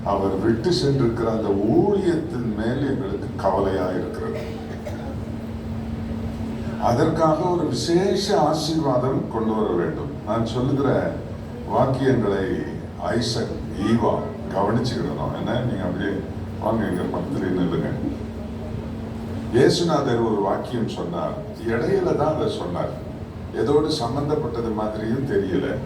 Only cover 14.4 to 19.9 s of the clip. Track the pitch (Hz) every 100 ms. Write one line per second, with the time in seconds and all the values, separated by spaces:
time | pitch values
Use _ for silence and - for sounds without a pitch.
14.4 | - 92 98 117 - 113 - - 95 -
15.4 | - - 120 101 92 95 104 98 - -
16.4 | - - - 113 98 - - - - -
17.4 | - 180 175 - - - - - - -
18.4 | - - - - - - - - - -
19.4 | - 120 175 170 170